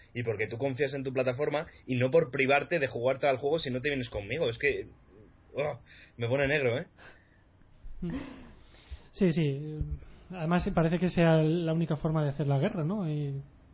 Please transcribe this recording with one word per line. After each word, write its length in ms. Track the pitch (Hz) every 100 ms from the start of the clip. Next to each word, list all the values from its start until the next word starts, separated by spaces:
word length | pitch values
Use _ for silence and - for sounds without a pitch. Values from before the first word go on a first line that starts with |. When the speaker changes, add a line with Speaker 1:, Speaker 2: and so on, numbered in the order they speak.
| -
Speaker 1:
y 80 | 120
porque 240 | 117 104 107
tú 100 | 113
confías 340 | 139 127 139
en 100 | 139
tu 80 | 131
plataforma 540 | 127 127 127 151 147 - - -
y 80 | 127
no 140 | 127
por 180 | - 120
privarte 460 | 135 131 143 143 170
de 80 | 135
jugarte 400 | 123 120 131 147
al 100 | 127
juego 200 | 139 165
si 100 | 143
no 100 | 127
te 80 | 143
vienes 200 | 139 120
conmigo. 380 | 107 101 139 139
Es 80 | 113
que, 260 | 143 101 107 - - - - - - 131
oh, 240 | 147 127 - - - -
me 100 | 117
pone 180 | 135 135
negro, 300 | 151 127 120
¿eh? 80 | 180 - - - _ _ _ _ - - - - 175 269 - - - - - - - - -
Speaker 2:
Sí, 200 | - 185
sí. 460 | 160 147 139 151 151 147 147 - - -
Además, 380 | 185 160 175 196
parece 260 | 185 160 170
que 100 | 180
sea 280 | 175 165 160
la 360 | 156 170 165
única 220 | 160 165 147
forma 260 | 165 160
de 60 | 147
hacer 180 | 135 143
la 120 | 139
guerra, 240 | 180 208
¿no? 260 | 151 214 165
Y 320 | 151 143 139 139 - -